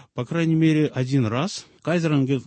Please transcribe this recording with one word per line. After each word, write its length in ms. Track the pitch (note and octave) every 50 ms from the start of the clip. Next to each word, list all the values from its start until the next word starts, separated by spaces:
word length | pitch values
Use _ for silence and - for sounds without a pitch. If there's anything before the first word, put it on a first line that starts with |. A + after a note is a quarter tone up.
| - _
По 120 | _ - B2
крайней 320 | - E3 E3+ E3 D#3+ D#3+
мере, 300 | D#3+ D#3+ D#3+ D#3 D#3 D3+
один 400 | - - C3 B2+ B2+ C#3 C3+ A#2
раз 400 | G#2 A2+ B2+ E3 G3+ - - - - _ _
Кайзерлинг 640 | - D3 F3 F3 E3 D#3 D3+ C#3 C3 C3 C#3 B2 -